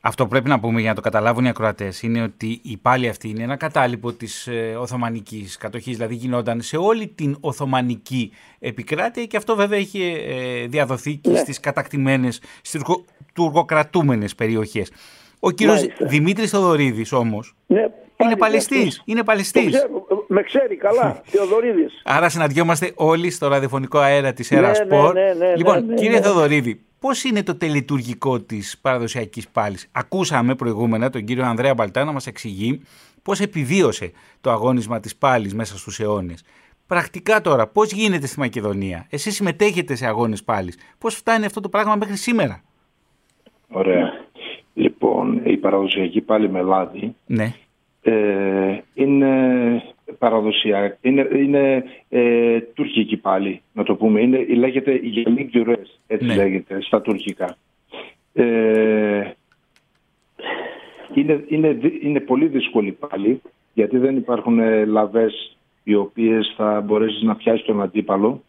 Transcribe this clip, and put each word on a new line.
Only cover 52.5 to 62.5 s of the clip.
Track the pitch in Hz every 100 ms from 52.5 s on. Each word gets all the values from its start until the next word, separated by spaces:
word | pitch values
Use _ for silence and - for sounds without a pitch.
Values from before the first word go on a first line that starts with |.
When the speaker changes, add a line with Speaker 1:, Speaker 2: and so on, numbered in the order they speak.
| 117
Speaker 3:
τουρκική | 117 - 147 - 107 104
πάλι, | 98 95 98 90 _
να | 107
το | 101 -
πούμε. | 110 107
Είναι, | 123 131 123 120
λέγεται | 131 131 135 131
Γελίκ | 117 110 117 120 135
Γιουρές, | 120 113 117 95 _ _
έτσι | 110 123
Speaker 1:
Ναι. | 104
Speaker 3:
λέγεται, | 98 95 - 98
στα | - 135
τουρκικά. | - 98 101 95 90 - _ _ _ - - _ _
Ε, | - 120 113 110 110 110 107 107 101 98 - _ _ _ _ _ _ _ _ _ _ - - - - - - -
είναι, | 135 151 151 -
είναι | 156 156
δυ-, | 120 139 -
είναι | 143 143
πολύ | 139 127
δύσκολη | 160